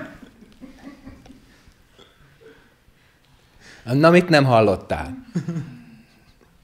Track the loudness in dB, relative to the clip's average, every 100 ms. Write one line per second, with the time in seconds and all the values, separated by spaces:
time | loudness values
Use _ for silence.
0 | -18 -20 -20 _ -20 -20 -20 -20 -20 -20
1 | -20 -20 -20 -20 _ _ _ _ _ _
2 | -20 _ _ _ -20 -20 _ _ _ _
3 | _ _ _ _ _ _ -20 -18 -6 2
4 | 4 4 4 2 4 4 2 0 -6 -8
5 | -8 -14 -12 -10 -8 -10 -14 -18 -20 -20
6 | _ _ _ _ _ _